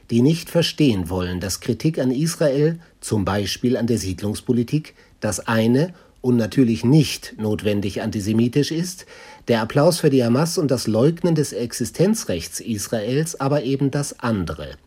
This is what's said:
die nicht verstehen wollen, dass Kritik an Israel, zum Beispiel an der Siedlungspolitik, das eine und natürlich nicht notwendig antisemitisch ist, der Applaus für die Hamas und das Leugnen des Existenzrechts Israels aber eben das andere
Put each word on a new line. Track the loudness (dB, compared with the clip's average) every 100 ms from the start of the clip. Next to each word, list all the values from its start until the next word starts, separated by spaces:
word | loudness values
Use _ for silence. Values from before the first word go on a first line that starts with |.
| -2
die | 2
nicht | 4 2 0
verstehen | -2 0 2 2 2 -2
wollen, | -4 -2 -4
dass | -6 -4
Kritik | -4 -2 -2 0
an | 0
Israel, | 0 -2 0 0 2 0 0 -10 _
zum | -4 -2 0
Beispiel | -2 -2 -2 -2 0
an | 0
der | -2
Siedlungspolitik, | -2 -6 -6 -4 -2 -2 0 -4 -6 -14 _ _
das | -6 -4 -2
eine | 2 4 4 2 -4 _ _
und | 0 0
natürlich | 2 2 2 2
nicht | 4 6 4 -2 -12 -6
notwendig | -2 -2 0 0 -2 -4
antisemitisch | -4 -4 0 2 2 2 0
ist, | -2 -6 -8 -18 -20 -20 -8 -2
der | 0
Applaus | 0 2 2 4
für | 4
die | 4
Hamas | 4 2 2 0
und | 0
das | 0 0
Leugnen | 2 2 2 2 2
des | 0
Existenzrechts | -4 -6 -6 -6 0 2 0 -4 -6 -6 -10
Israels | -6 -6 -4 -4 -2 -2 -2 -4
aber | -2 0
eben | 0 0 0
das | -2 -4 -6
andere | -2 -2 -2 -8 -12 -16